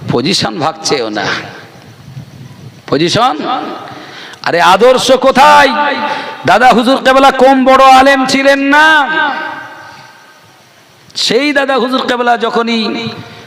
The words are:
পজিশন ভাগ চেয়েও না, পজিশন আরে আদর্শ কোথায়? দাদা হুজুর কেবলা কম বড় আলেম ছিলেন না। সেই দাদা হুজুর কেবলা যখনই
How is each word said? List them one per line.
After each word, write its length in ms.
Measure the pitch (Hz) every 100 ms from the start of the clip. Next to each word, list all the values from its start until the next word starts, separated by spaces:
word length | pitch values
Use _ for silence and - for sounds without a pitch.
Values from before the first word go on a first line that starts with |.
| -
পজিশন 460 | 120 139 185 220 202
ভাগ 160 | 151 151
চেয়েও 240 | - 147 113
না, 180 | 107 95 - - - - - - - - - - - - - - - -
পজিশন 500 | 139 165 202 254 - - 262 - - - - - - - - -
আরে 120 | 160
আদর্শ 520 | 170 190 247 254 -
কোথায়? 560 | 254 269 254 294 294 277 294 294 269 294 - - - -
দাদা 220 | 196 254
হুজুর 360 | 226 240 262
কেবলা 260 | 240 262 277
কম 340 | 269 262 269
বড় 200 | 254 262
আলেম 420 | 269 262 269 269 262
ছিলেন 320 | 262 269 277
না। 500 | 277 294 311 311 277 311 302 262 - - - - - - - - - _ _ _ _ _ _ _ _
সেই 380 | - - 220 294
দাদা 240 | 277 269 269
হুজুর 300 | 247 262 247
কেবলা 300 | 247 240 233
যখনই 720 | 226 226 233 226 214 233 226 - - -